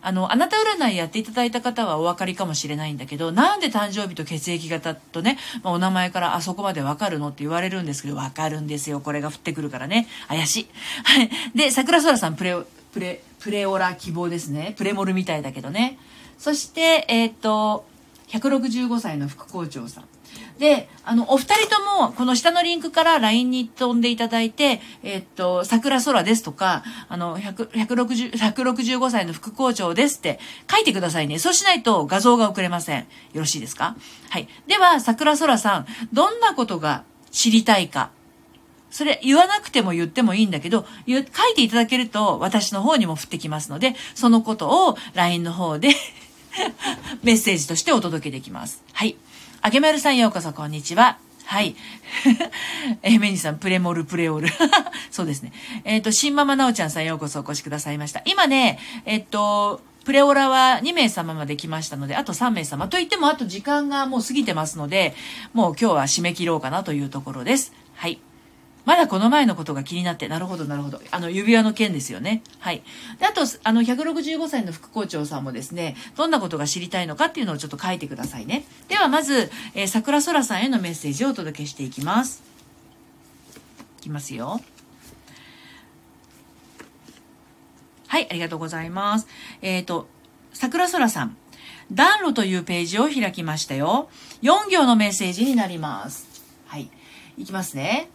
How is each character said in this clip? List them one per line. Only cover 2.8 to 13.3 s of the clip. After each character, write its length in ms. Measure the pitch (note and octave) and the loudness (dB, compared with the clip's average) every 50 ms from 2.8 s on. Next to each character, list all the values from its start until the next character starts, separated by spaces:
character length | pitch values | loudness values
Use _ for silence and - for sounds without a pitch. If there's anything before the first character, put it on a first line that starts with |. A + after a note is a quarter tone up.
| D#3 D#3 | -4 -6
い 40 | D3 | -6
ん 60 | C3+ | -8
だ 80 | C3 | -10
け 100 | C3 D3 | -10 -8
ど、 140 | C#3+ E3 E3 | -6 -4 -2
「な 260 | E3 G3 C#4 F4+ G#4 | 2 4 4 4 4
ん 40 | G4+ | 0
で 100 | F4 C#4 | -2 -2
誕 220 | A3 G#3+ G#3 G3+ G3 | -2 -2 -4 -2 -4
生 160 | G#3+ G#3 F#3+ | -6 -6 -8
日 80 | F3 | -8
と 80 | D#3 D#3+ | -10 -10
血 260 | - E3+ D#3 - F3 | -8 -8 -8 -6 -6
液 180 | F3 E3+ D#3+ D#3+ | -6 -6 -6 -6
型 280 | E3 D#3+ - E3 D#3 | -8 -6 -6 -6 -8
と 260 | - - - - E3+ E3+ | -8 -12 -12 -10 -2 -2
ね、 160 | A3 C4+ C4+ - - - A#3+ - | -2 -2 -2 -6 -12 -12 -8 -4
ま 80 | F#3+ | -2
あ、 40 | F3 | 0
お 40 | E3+ | 0
名 140 | F3+ F#3+ F#3+ | 2 2 2
前 180 | F#3 F3+ F3+ | 2 0 0
か 80 | F3+ F#3 | -2 -2
ら 160 | F3 E3+ - | -2 0 0
あ 80 | E3+ D#3+ | -2 -4
そ 140 | F#3 F3+ | -4 -6
こ 80 | F3+ G3+ | -4 -4
ま 80 | G3 F#3 | -4 -4
で 100 | D#3 C#3 | -2 -4
分 140 | C3+ D3 | -4 -4
か 120 | D3 G#3 G3+ | -2 -2 -4
る 120 | E3+ D3+ | -2 -2
の？」 80 | D3 D3 | -6 -6
っ 0 | |
て 140 | C#3+ - D3 | -6 -6 -6
言 40 | D3 | -4
わ 120 | D#3+ E3+ | -2 -2
れ 100 | F3+ F#3 | -2 -2
る 140 | F#3 F#3+ F3 | -4 -4 -6
ん 20 | |
で 80 | D#3 C#3+ | -6 -8
す 80 | C#3 - | -8 -8
け 60 | C#3+ | -8
ど、 80 | C#3+ | -8
分 140 | C#3 C#3 C3+ | -8 -8 -8
か 180 | C3 - D#3 D#3 | -6 -4 -4 -4
る 120 | D3+ D#3 | -4 -4
ん 60 | D3+ | -6
で 100 | D3+ D3 D3 | -6 -6 -8
す 120 | C#3+ D#3 | -6 -6
よ。 80 | D3 C#3+ | -8 -6
こ 140 | C#3 D3+ D3 | -6 -6 -6
れ 80 | D3 | -4
が 80 | D3 D3+ | -4 -6
降 20 | |
っ 40 | D3 | -8
て 180 | - _ E3+ D#3 | -8 _ -8 -6
く 100 | D3+ D3+ | -6 -6
る 80 | D3 | -8
か 80 | C#3 B2+ | -8 -8
ら 80 | B2+ | -8
ね。 220 | C#3+ F#3+ A3+ A#3 A3+ - - - | -2 0 0 0 -2 -10 -20 -10
怪 180 | - D3+ D#3+ D#3 D3 | -6 -4 -4 -2 -2
し 80 | - A3 - | -2 -4 -4
い。 60 | - - - - - - - A#3+ | -8 -16 -16 -12 -12 -10 -4 2
は 180 | - - C#4 A#3+ | 4 4 4 4
い。 80 | A3 - - - A#3+ - | 2 0 -8 -10 -4 0
で、 160 | A#3 D4+ C4+ | 2 2 2
桜 320 | B3+ C4+ C4 - E4+ E4 C#4+ | 2 0 2 4 4 4 6
空 160 | E4 C#4 A3+ | 6 4 4
さ 100 | F#3+ D#3+ | 2 -2
ん、 40 | D#3+ | -4
プ 80 | C3+ - | -2 -2
レ、 140 | F3+ F3+ F3 F3 - - - - - - | -2 -2 -4 -6 -10 -18 -20 -20 -12 -8
プ 60 | - | -8
レ、 240 | F#3 F3+ F3+ - - - | -6 -6 -8 -10 -14 -20